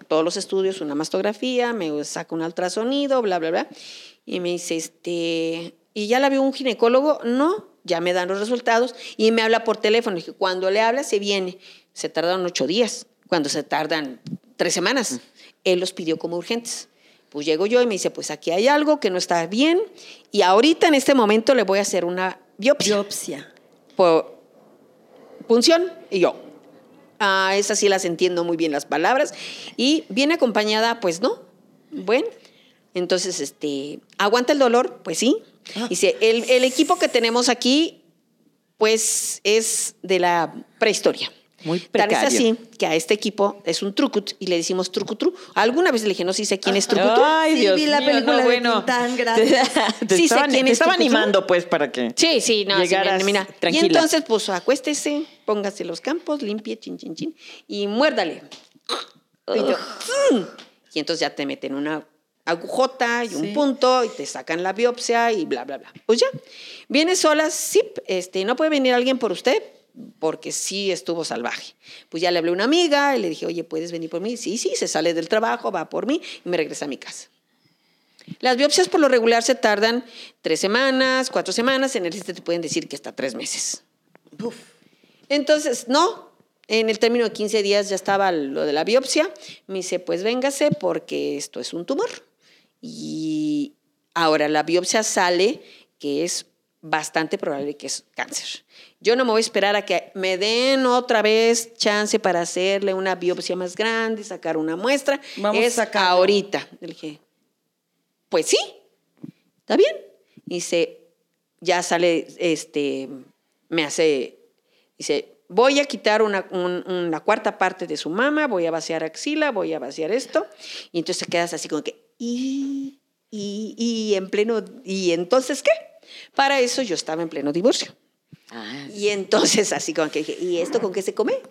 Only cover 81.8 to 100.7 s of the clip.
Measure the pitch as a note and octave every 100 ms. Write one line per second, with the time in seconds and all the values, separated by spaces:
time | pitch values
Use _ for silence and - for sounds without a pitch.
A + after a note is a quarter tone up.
81.8 | C4+ A#3 F3 G3 F#3 F3+ - E3+ D#3 E3
82.8 | D#3 C#3 A#2 - C3+ A#2 D3+ - - -
83.8 | _ _ _ _ _ C#3+ A#3 - - _
84.8 | _ _ _ _ - C#4+ C#4 D4+ D4+ A#3+
85.8 | A#3 C#4+ F#4 - - _ _ _ - A3
86.8 | A3 G#3 A#3 A#3+ A3 A3 G#3 G#3+ G3+ G3+
87.8 | G3 F#3+ G#3 G3 G3 E3 C#3 D3+ D3+ D3
88.8 | E3+ A#3+ C4+ D4+ F#4 - - - - F#3+
89.8 | F3+ F3+ F3+ E3+ G#3 B3+ C4+ C#4 D4 C#4+
90.8 | F3+ E3 - D3 D3 C#3+ - - B2+ E3
91.8 | F3 C#4 A4 - _ _ _ _ _ _
92.8 | - - D#3 D#3 D#3 D#3 D3+ D3 C#3 _
93.8 | _ _ _ E3+ D#3+ D#3 D3+ D3+ D3+ F3
94.8 | F3+ A3+ G#3+ G#3+ F3+ F3 G3+ D#4 - -
95.8 | _ _ D3 C#3+ E3+ - - _ _ _
96.8 | D#3+ D#3 D3+ E3 D#3 G3 F#3 C#3 C#3+ C#3+
97.8 | C3+ - _ - B2+ - - - _ -
98.8 | - _ F3+ A#3+ B3 G#3+ A3 G#3 G3 G#3
99.8 | G3+ F3 - F#3+ F#3 F#3 G#3 A#3 C4